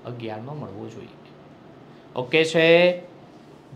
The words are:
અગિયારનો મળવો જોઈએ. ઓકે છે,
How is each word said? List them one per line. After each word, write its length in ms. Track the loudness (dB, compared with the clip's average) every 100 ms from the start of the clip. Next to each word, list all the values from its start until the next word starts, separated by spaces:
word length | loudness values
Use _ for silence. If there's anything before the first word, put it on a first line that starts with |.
| -14
અગિયારનો 480 | -12 -10 -10 -12
મળવો 340 | -12 -12 -12 -14
જોઈએ. 200 | -14 -18 -20 -20 -20 -20 -20 -20 -20 -20 -20 -12 -10
ઓકે 280 | 0 2
છે, 580 | 2 4 6 6 6 2 -6 -20 -20 -20 -20 -20 -20